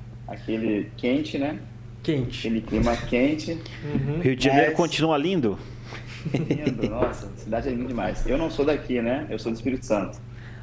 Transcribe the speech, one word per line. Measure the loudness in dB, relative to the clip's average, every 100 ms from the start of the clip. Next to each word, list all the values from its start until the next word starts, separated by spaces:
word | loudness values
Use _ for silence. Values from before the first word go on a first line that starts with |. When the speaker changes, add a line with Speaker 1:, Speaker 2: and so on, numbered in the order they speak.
| -14 -12 -12
Speaker 1:
aquele | -10 -4 0 2 0 -2 -2
quente, | 0 2 0 -2
né? | -2 -4 -10 -14 -14 -6
Speaker 2:
Quente. | 0 0 0 -2 0
Speaker 1:
Aquele | 0
clima | 2 2 4 2
quente. | 2 4 4 2 -2 -6 -6 -10
Speaker 2:
Uhum. | -4 -2 0 2
Speaker 3:
Rio | 2
de | 4
Janeiro | 6 6 6
Speaker 1:
Mas | 4
Speaker 3:
continua | 2 4 4 4
lindo? | 4 2 2 0 -6 -12 -12 -12 -12 -8 -2
Speaker 1:
Lindo, | -2 0 0 0 0 -2
nossa, | 0 0 -2 -8
a | -10
cidade | -4 -2 0
é |
linda | -2 -2
demais. | -2 -2 0 2
Eu | 2
não | 0
sou | 2
daqui, | 2 2 0 0
né? | 2 0 -2
Eu | -4
sou | -2
do | -2
Espírito | -2 -2 0
Santo. | 0 0 -6 -14 -14 -14 -14